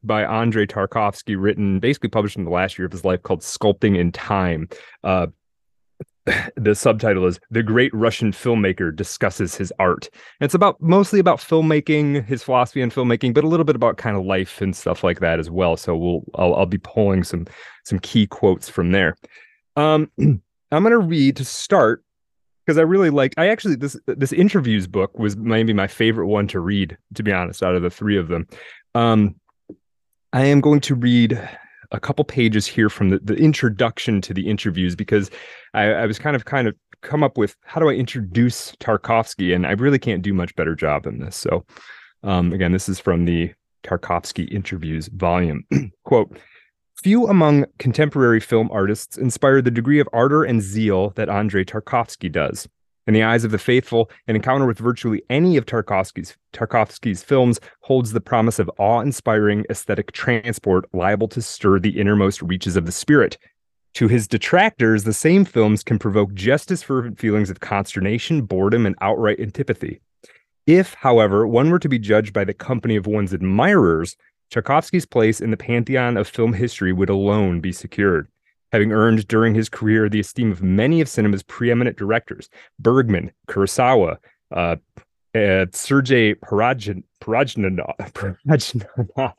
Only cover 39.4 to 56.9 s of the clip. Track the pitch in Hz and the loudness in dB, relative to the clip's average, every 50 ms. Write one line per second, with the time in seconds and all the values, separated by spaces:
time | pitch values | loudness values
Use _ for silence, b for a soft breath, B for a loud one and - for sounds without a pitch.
39.4 | 92 87 87 90 87 69 104 104 127 143 143 131 - 120 101 90 92 101 98 90 | -2 0 0 0 0 -2 -2 0 2 2 2 2 0 -2 -4 -2 -2 -2 -2 -2
40.4 | 87 85 - - 78 80 80 - - 76 73 73 - 76 - - - - - - | -2 -4 -4 -4 -4 -4 -4 -2 -2 -2 -2 -2 -4 -8 -10 -10 -12 -12 -12 -8
41.4 | - - - 87 - B B B B B B B B B B _ - 101 92 90 | -4 -2 -2 -2 -4 B B B B B B B B B B _ -4 -2 0 0
42.4 | 87 87 90 92 92 85 92 92 - - 92 - - 98 87 85 87 87 85 82 | 0 0 0 0 0 0 0 0 -2 -4 -8 -4 -2 0 0 2 2 0 0 -2
43.4 | 85 82 - _ _ _ _ _ - - 92 87 - - 87 85 - - - 98 | -2 -4 -8 _ _ _ _ _ -8 -6 -6 -6 -4 -4 -4 -4 -4 -8 -8 -8
44.4 | 85 - 101 101 92 - 95 85 82 78 80 80 78 - - 95 92 85 87 90 | -8 -6 -6 -8 -8 -8 -10 -8 -6 -6 -6 -6 -8 -10 -8 -2 0 0 2 2
45.4 | 87 80 73 - - - - - 135 98 _ _ _ - 135 113 101 - - b | 0 0 -2 -6 -6 -2 -2 -2 -2 -4 _ _ _ 0 2 2 2 0 -6 b
46.4 | b b b b b b b _ _ _ _ - - 190 214 247 233 202 196 180 | b b b b b b b _ _ _ _ -4 0 2 2 4 4 4 4 4
47.4 | 156 147 147 143 135 - _ _ - 131 - - 151 147 - 139 127 120 113 110 | 6 6 4 4 2 0 _ _ -4 -2 0 0 0 0 2 2 4 4 4 2
48.4 | - - 120 110 113 - 113 104 98 101 107 - - - - - 131 123 - - | 0 0 0 0 0 0 -2 -2 -2 -2 -2 -4 -8 -16 -10 -4 -4 -4 -2 0
49.4 | 143 135 135 135 120 123 117 117 117 135 147 147 139 - - 117 123 139 147 156 | 2 4 4 4 4 2 0 0 0 2 2 2 2 0 2 2 2 4 4 2
50.4 | 156 - 120 110 98 95 101 110 110 104 95 92 98 107 - 107 107 - 101 101 | 2 2 0 0 -2 -2 -4 -2 0 2 2 0 0 -2 -4 -6 -6 -2 -2 -2
51.4 | 107 101 101 95 95 - - 110 - - - 120 113 - - _ - 85 73 82 | -2 0 -2 -2 -4 -2 -6 -10 -8 -2 -2 -2 -2 -4 -10 _ -10 -4 -2 -2
52.4 | 73 - - - - - _ _ _ _ _ _ - 110 107 110 110 113 117 113 | -2 -2 -4 -8 -12 -18 _ _ _ _ _ _ -2 2 4 4 4 4 2 2
53.4 | 117 110 107 101 - - 123 127 - - 120 113 110 b b b b - 110 107 | 2 0 -4 -2 0 2 2 2 0 0 0 0 0 b b b b -4 -2 -2
54.4 | - 127 131 139 135 123 107 - 113 123 117 - - 117 107 - - - 127 147 | 0 0 0 2 2 0 -2 -2 -2 -4 -2 -2 -4 -4 -4 -4 -4 -2 0 2
55.4 | 175 185 170 135 113 - 123 113 104 - 101 95 95 - - - 85 - - _ | 2 4 2 2 0 -2 -4 -4 -4 -2 -2 -2 -2 -4 -8 -14 -14 -14 -18 _
56.4 | _ _ - - 113 - - 117 107 - | _ _ -8 -8 -8 -2 0 0 0 0